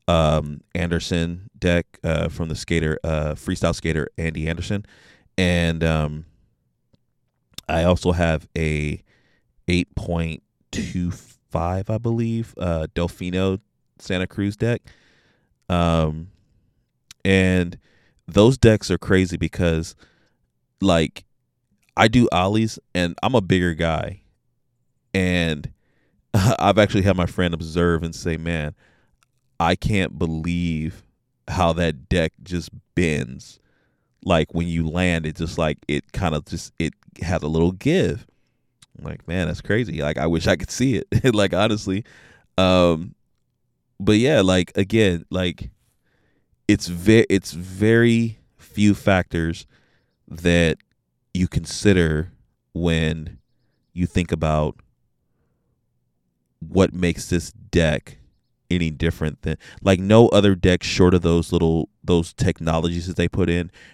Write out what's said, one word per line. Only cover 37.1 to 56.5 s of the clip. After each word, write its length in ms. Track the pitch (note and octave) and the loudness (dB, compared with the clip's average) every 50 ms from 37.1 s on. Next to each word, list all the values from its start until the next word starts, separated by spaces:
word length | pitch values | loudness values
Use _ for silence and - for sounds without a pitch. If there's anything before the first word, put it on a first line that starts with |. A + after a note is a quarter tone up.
| - - | -16 -10
has 200 | - E2 E2+ D#2+ | -6 -4 -4 -2
a 60 | D2 D2+ | -2 -2
little 240 | D#2+ E2 E2 F2+ | 0 2 2 0
give." 560 | F#2 F#2 - C3+ E3+ F#3+ A#2 F2 C#2+ - - _ _ _ _ _ _ _ _ _ _ _ _ _ - - | 0 -2 -2 -2 0 0 0 -2 -4 -6 -10 _ _ _ _ _ _ _ _ _ _ _ _ _ -20 -16
I'm 60 | - | -14
like, 220 | - D#2 - - - | -14 -14 -14 -10 -8
"Man, 200 | E2+ F#2 E2+ E2 | -6 -4 -4 -4
that's 140 | - - | -6 -6
crazy. 400 | - - G2 A#2 B2 G2 - D#2+ | -4 -4 -2 -2 -2 -4 -6 -6
Like, 160 | C#2+ D2+ D#2 B1+ | -6 -4 -4 -2
I 100 | C2+ E2+ | -2 -2
wish 180 | E2+ E2 F2 | -2 0 0
I 100 | A#2 F#2 | 0 0
could 140 | - - - | -2 -4 -6
see 280 | - - B2 C#3 A#2 F#2 | -4 -2 -2 0 0 -2
it." 100 | - - - B2 - | -2 -2 -2 0 2
<laughs> 100 | C3 A2+ | 2 2
Like, 200 | G#2+ G2+ F#2 E2 | 2 0 0 0
honestly. 500 | F2 G#2 A2+ G#2+ G#2 - G2 F#2+ G2 A2+ - - - - - - _ _ _ _ - | 0 0 0 -2 -2 -4 -4 -4 -4 -6 -10 -16 -20 -20 -20 -20 _ _ _ _ 0
Um, 580 | F#2 F#2 F#2 F2+ F2+ F2 E2 D#2+ E2+ - - _ _ _ _ _ _ _ _ _ _ _ _ _ _ _ _ - | 2 4 4 6 4 4 2 0 -4 -10 -16 _ _ _ _ _ _ _ _ _ _ _ _ _ _ _ _ -4
but 180 | G2 G2+ G#2+ G#2+ | 0 2 2 4
yeah, 240 | A#2+ C#3+ D#3 A#2 | 4 2 2 2
like, 300 | G2 F#2 F#2 F#2 F2 - - | 4 4 2 2 0 -2 -2
again, 500 | - G2+ G2 A2 A2+ A2 F#2+ F2 E2+ - - | -4 -2 0 2 2 2 2 0 -2 -4 -6
like, 400 | - F#2 F#2 F2+ E2 - - - - _ _ _ _ _ _ _ _ _ _ _ _ _ _ _ _ _ _ - | -6 -4 -4 -4 -6 -8 -12 -16 -18 _ _ _ _ _ _ _ _ _ _ _ _ _ _ _ _ _ _ 0
it's 200 | G#2 - - F2+ | 0 0 0 -4
ve-, 380 | F2+ E2+ F2 G#2+ A2 A#2 - - | -8 -2 2 6 6 6 6 4
it's 240 | F#2 G2 - - - | 2 0 -2 -4 -12
very 840 | E2 F2+ F#2 F#2 F#2+ G#2 A2 A2+ A#2 A#2 A#2 A#2 A#2 A#2 A2+ A2 - _ _ _ _ | -12 -12 -12 -6 -2 0 2 4 4 4 4 2 2 0 -2 -6 -10 _ _ _ _
few 360 | - - - G2+ G#2 G2+ G2 | -20 -10 -2 2 2 2 2
factors 720 | - - G#2 G2 F2+ F2 - - E2+ D#2+ E2 E2 - - _ _ _ _ _ _ _ _ _ _ _ _ - | 2 0 0 2 2 0 -2 -4 -4 -4 -4 -6 -8 -12 _ _ _ _ _ _ _ _ _ _ _ _ -18
that 500 | - E2 E2+ F2 E2+ E2+ E2+ D#2+ - - _ _ _ _ _ _ _ _ _ _ - | -10 -4 0 2 2 4 2 2 0 -2 _ _ _ _ _ _ _ _ _ _ -4
you 140 | F2+ F2+ - | -2 -2 -2
consider 840 | - - E2+ - - - - G#2 G2 F2+ E2+ D#2+ D#2 D2+ E2 F#2 - _ _ _ _ _ _ _ - | -2 -4 -6 -8 -6 0 2 4 4 4 4 2 0 -2 -4 -6 -10 _ _ _ _ _ _ _ -6
when 640 | E2 E2+ E2+ E2 D#2+ D#2+ D#2+ E2 D#2+ D#2 D#2+ - - _ _ _ _ _ _ _ _ _ _ - | -4 -2 0 0 0 0 -2 -4 -6 -8 -14 -16 -18 _ _ _ _ _ _ _ _ _ _ -6
you 140 | F2 F2+ - | -4 -4 -2
think 240 | - F#2 F2 - | 0 -2 -2 -2
about 440 | - E2 D#2+ D#2 D#2 D2+ D2+ C#2+ - - _ _ _ _ _ _ _ _ _ _ _ _ _ _ _ _ _ _ _ _ _ _ _ _ _ _ _ _ _ _ _ _ _ _ | -2 -2 0 0 0 0 -2 -2 -4 -8 _ _ _ _ _ _ _ _ _ _ _ _ _ _ _ _ _ _ _ _ _ _ _ _ _ _ _ _ _ _ _ _ _ _